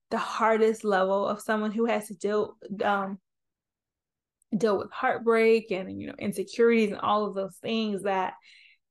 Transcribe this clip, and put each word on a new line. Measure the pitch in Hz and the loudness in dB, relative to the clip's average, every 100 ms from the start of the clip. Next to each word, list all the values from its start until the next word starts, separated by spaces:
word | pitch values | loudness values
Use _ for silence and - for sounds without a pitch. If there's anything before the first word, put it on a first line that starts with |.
| - | -8
the | 220 | -6
hardest | - - 220 220 220 220 | -4 0 2 4 4 2
level | 214 190 190 196 196 | 0 2 2 2 0
of | 208 | -2
someone | - 214 214 | -2 -2 -2
who | 214 233 | 0 0
has | 208 208 | 0 -4
to | |
deal, | 196 202 214 - - - 196 | -6 -2 0 -2 -6 -10 -2
um, | 202 202 196 196 _ _ _ _ _ _ _ _ _ _ _ _ _ 196 | 0 0 -2 -8 _ _ _ _ _ _ _ _ _ _ _ _ _ -2
deal | 220 202 | 0 0
with | - | -2
heartbreak | - 262 233 226 226 226 226 220 | -4 -2 0 2 4 4 4 0
and, | 190 190 196 | -6 -6 -10
you | - | -10
know, | - | -8
insecurities | 208 196 190 - 233 226 208 | -6 -6 -4 2 4 6 2
and | - | 0
all | 202 208 208 | 0 0 0
of | |
those | 190 190 - | -4 -6 -8
things, | - 226 220 196 | -6 -4 -2 -4
that | 196 190 185 - _ - - _ _ | -2 -2 -2 -6 _ -20 -20 _ _